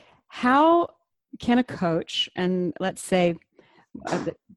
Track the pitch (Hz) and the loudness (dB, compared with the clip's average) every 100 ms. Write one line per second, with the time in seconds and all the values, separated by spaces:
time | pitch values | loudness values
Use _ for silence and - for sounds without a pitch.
0 | _ _ _ - 247 277 320 339 339 _ | _ _ _ -4 2 4 4 4 0 _
1 | _ _ _ - - 240 247 - 175 165 | _ _ _ -8 0 2 0 -2 -2 -2
2 | - - - - 180 185 180 - 190 185 | -2 -4 -4 -2 -2 0 -2 -4 -6 -6
3 | - 185 175 170 _ _ _ _ _ - | -2 2 2 0 _ _ _ _ _ -14
4 | - - - - _ | -6 -4 -4 -10 _